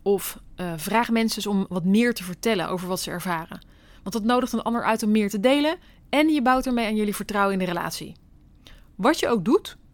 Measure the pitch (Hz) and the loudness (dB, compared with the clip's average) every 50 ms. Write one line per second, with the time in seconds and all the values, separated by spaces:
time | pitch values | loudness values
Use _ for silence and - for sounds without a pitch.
0 | _ 196 202 185 - - - - - - - - 180 175 165 156 151 202 208 226 | _ 2 0 0 -2 -8 -12 -12 -18 -20 -12 -10 -8 -8 -8 -8 -6 0 0 0
1 | 240 233 226 226 226 220 - 220 196 202 202 196 190 - 175 185 165 185 196 220 | 2 2 2 2 2 0 -2 -4 -4 -2 0 0 -2 -2 -4 -2 2 4 4 4
2 | 240 240 233 - 180 185 180 - - 226 220 185 160 - - 175 180 180 190 180 | 4 2 0 -2 -6 -10 -10 -4 -2 0 0 0 -2 -2 -4 -6 -4 -4 -4 -6
3 | - 170 156 175 165 190 175 160 165 - - 180 - - - - - - - - | -4 -6 -8 -6 -4 -4 -4 -4 -6 -10 -16 -18 -18 -20 -20 -20 -20 -20 -20 -12
4 | - 190 - 220 202 226 247 247 254 240 - 220 - - 233 240 - 196 226 220 | -10 -6 -6 -2 0 2 2 2 2 0 -2 -4 -2 -2 -2 0 0 0 0 0
5 | - 208 214 220 208 202 - 202 190 254 269 285 294 302 330 359 - - - - | 2 2 2 2 2 2 -2 2 2 4 4 4 2 0 -2 -4 -10 -20 -20 -20
6 | - - - 285 311 320 311 294 233 254 254 262 254 262 247 233 233 208 220 214 | -8 -2 2 2 4 4 4 4 4 4 2 2 0 0 -2 0 0 0 0 0
7 | 214 208 196 - 202 - 208 202 202 196 196 190 185 175 175 170 165 165 - - | 0 -2 -2 -4 -6 -4 0 0 2 2 2 0 0 -2 -2 -4 -4 -6 -6 -10
8 | - - 151 - - - - - - - - - - - - - - - - - | -12 -14 -16 -20 -20 -20 -20 -20 -20 -20 -20 -20 -20 -20 -20 -20 -20 -20 -10 0
9 | 185 262 320 - - - 240 214 160 202 285 427 - - - - - - | 2 2 2 2 0 0 0 0 2 2 2 2 2 -2 -18 -18 -20 -20